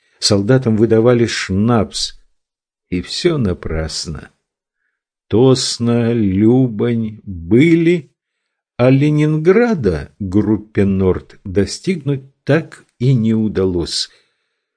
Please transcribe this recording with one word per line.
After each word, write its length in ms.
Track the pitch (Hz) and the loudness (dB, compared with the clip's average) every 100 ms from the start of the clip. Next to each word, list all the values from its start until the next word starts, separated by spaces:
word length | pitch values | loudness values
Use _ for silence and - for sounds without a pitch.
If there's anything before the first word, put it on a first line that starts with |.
| _ _ | _ _
Солдатам 580 | - 101 101 131 120 107 | -2 0 2 0 2 0
выдавали 480 | 113 113 117 120 113 | 2 4 4 2 0
шнапс, 920 | - - 95 113 117 95 - - - _ _ _ _ _ _ - | -4 -4 -2 0 0 -2 -6 -10 -12 _ _ _ _ _ _ -8
и 120 | 90 | -8
все 360 | - - 175 151 | -6 -2 -2 0
напрасно. 920 | 104 85 - 80 80 - - 69 - _ _ _ _ _ _ _ _ _ - | -2 -4 -6 -6 -6 -8 -10 -12 -14 _ _ _ _ _ _ _ _ _ -4
Тосно, 840 | 104 131 127 - - 117 117 117 | 2 4 4 0 -4 -2 0 0
Любань 1080 | 120 101 95 110 127 127 104 120 117 110 107 | 0 0 2 4 4 2 -2 -2 -2 -6 -10
были, 920 | 104 87 82 117 160 165 165 175 - _ _ _ _ _ _ - | -14 -12 0 4 4 4 2 0 -4 _ _ _ _ _ _ 0
а 120 | 127 | 2
Ленинграда 1200 | 135 151 151 151 156 160 208 240 190 101 76 67 - | 4 2 2 0 0 2 2 2 0 -2 -2 -6 -10
группе 640 | 98 101 104 107 - - 98 | -4 0 0 -2 -2 -2 0
Норд 540 | 95 95 92 - - | 2 0 -2 -6 -18
достигнуть 800 | 101 92 95 - 170 175 135 135 - _ | -8 -4 -4 -4 -6 -6 -4 -6 -8 _
так 420 | - 156 160 - _ - | -2 -2 -2 -14 _ -4
и 160 | 127 | 0
не 200 | 127 110 | 2 2
удалось. 760 | 110 110 90 95 87 80 - - _ _ _ _ _ _ | 0 -2 0 -2 -2 -4 -6 -8 _ _ _ _ _ _